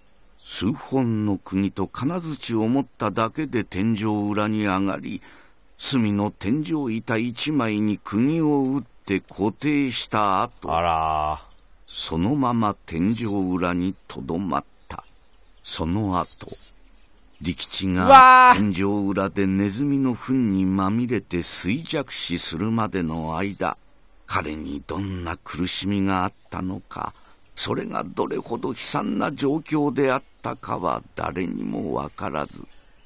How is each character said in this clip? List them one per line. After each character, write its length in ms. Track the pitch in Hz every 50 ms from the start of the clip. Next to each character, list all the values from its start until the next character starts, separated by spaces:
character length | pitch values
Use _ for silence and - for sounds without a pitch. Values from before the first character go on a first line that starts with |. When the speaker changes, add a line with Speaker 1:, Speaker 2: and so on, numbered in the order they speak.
| - - - - - - - - -
Speaker 1:
数 260 | - - - 92 104
本 540 | 147 - - - 131 135 131 117 113 107 107
の 120 | 104 98
釘 340 | 92 - - 95 95 101 95
と 140 | - - 95
金 360 | 85 - - - 147 175 185
槌 340 | 165 160 147 123 - - 117
を 120 | 110 107
持 140 | 110 123 139
っ 40 | 135
た 260 | - - - 123 107
だ 180 | 92 117 113 113
け 160 | - - 156
で 180 | 135 113 117 98
天 320 | - - 92 101 113 113
井 340 | 98 107 110 107 104 104 104
裏 160 | 104 104 104
に 180 | 107 110 107 107
上 140 | 101 92 95
が 180 | 98 95 -
り、 240 | - - - 104 - - - - - - - - - - - - - -
隅 280 | - 131 131 113 104
の 180 | 101 101 104 107
天 320 | - - - 98 123 156
井 340 | 151 170 165 151 139 117 110
板 220 | 113 - - 117
一 340 | 110 117 120 113 - - 143
枚 300 | 156 139 117 113 107 104
に 160 | 107 107 101
釘 420 | - - - 98 107 120 143 160 165
を 220 | 160 151 147 143
打 200 | 135 131 135 143
っ 20 | -
て 360 | - - - - - 98 92
固 320 | - - - - 95 110
定 400 | 98 - - 151 147 143 139 131
し 160 | - - -
た 360 | - - 107 107 101 95 95 117
後、 340 | 127 - - - - 80
Speaker 2:
あ 20 | 82
ら 600 | 87 85 82 80 80 78 78 76 76 76 76 76
ー。 100 | - - - - - - - - -
Speaker 1:
そ 320 | - - - - - - 82
の 160 | 87 110 147
ま 180 | 147 131 120 120
ま 220 | 117 110 104 95 - -
天 280 | - 80 80 90 104 117
井 120 | 113 120
裏 480 | 107 101 101 95 90 90 90 90 87 87
に 220 | 87 90 95 95 - -
と 140 | - - -
ど 160 | 67 - 82
ま 220 | 87 101 87 67 71
っ 40 | - - - - -
た。 160 | - - - - - - - - - - - - - - - -
そ 240 | - - - 87
の 320 | 80 87 107 107 98 92 87
後、 280 | 80 - - - - - - - - - - - - - - - - - - - - - - -
利 140 | - 85 87
吉 320 | - - - - - 95
が 180 | 95 92 90 90
Speaker 2:
う 40 | 92
わ 440 | 269 262 254 254 254 254 254 254 -
ー。 20 |
Speaker 1:
天 220 | - 107 104 92 82
井 300 | 98 - - 104 101 98
裏 220 | 98 98 95 98
で 160 | - 101 98
ネ 220 | 95 95 98 101 101
ズ 140 | 95 117 143
ミ 140 | 143 139
の 160 | 139 135 131 117
糞 200 | 104 - - 131
に 320 | 135 123 107 95 95 95
ま 260 | 92 95 98 95 95
み 160 | 107 117 123
れ 120 | 117 123 101
て 200 | 98 - - 87
衰 440 | 82 - - - - 90 110 160 160
弱 300 | - - 160 - - -
死 240 | - - - 135
す 180 | 131 - - 85 80
る 100 | 98 110
ま 180 | 113 113 110
で 140 | 101 92 95
の 340 | 85 80 80 82 80 80 80
間、 400 | 82 98 101 95 - 92 78 - - - - - - - - - - -
彼 280 | - - 95 82 76 76
に 280 | 78 76 76 73 71 -
ど 140 | - 78 87
ん 240 | 98 95 95 90 87
な 120 | 82 82
苦 300 | - - - - 76 90
し 200 | 90 - - -
み 160 | 98 101 98 95
が 220 | 98 95 92 90
あ 20 |
っ 60 | 101 - - - -
た 100 | - 85
の 180 | 90 92 98 -
か、 360 | - - - - - - - - - - - - - - -
そ 180 | - - - 113
れ 140 | 131 -
が 160 | - - - -
ど 220 | - - - 98
れ 100 | - -
ほ 220 | - - - - -
ど 100 | - 131
悲 60 | 123
惨 420 | - - - - 147 - - -
な 140 | 98 110 -
状 240 | 147 - 139 135 147
況 340 | 165 - - 156 151 147 147
で 220 | 120 135 143 131 127
あ 40 |
っ 60 | 135 - - - - -
た 120 | 120 120
か 220 | 120 - - -
は 240 | - 87 82 60 - - - -
誰 320 | - 80 80 76 90 92
に 160 | - 50 50 50
も 320 | 52 53 - - 87 57
わ 160 | 60 71 78
か 180 | - - - 92
ら 160 | 69 76 71
ず、 160 | - - - - - - - - - - - -